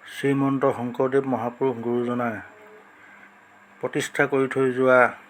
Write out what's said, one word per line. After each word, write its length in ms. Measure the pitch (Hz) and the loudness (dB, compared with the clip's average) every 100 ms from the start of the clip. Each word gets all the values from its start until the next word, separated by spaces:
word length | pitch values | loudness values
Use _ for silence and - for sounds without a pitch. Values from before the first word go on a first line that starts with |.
| - | -18
শ্ৰীমন্ত 500 | - 139 139 139 135 139 117 | -4 0 0 0 2 0 0
শংকৰদেৱ 460 | 123 120 131 139 135 | -6 -2 0 0 0
মহাপুৰুষ 420 | 120 120 120 135 117 117 | -4 -4 -2 -2 -2 -2
গুৰুজনাই 500 | 123 120 123 120 104 - - - - - - - - - - _ - - - | -2 -2 -2 -4 -6 -14 -20 -20 -20 -20 -20 -20 -20 -20 -20 _ -20 -20 -10
প্ৰতিষ্ঠা 440 | 131 151 135 - 139 | -6 -6 -4 -2 0
কৰি 160 | 135 131 | 0 0
থৈ 140 | 135 131 123 | 0 0 2
যোৱা 220 | 131 127 117 - | 4 6 6 2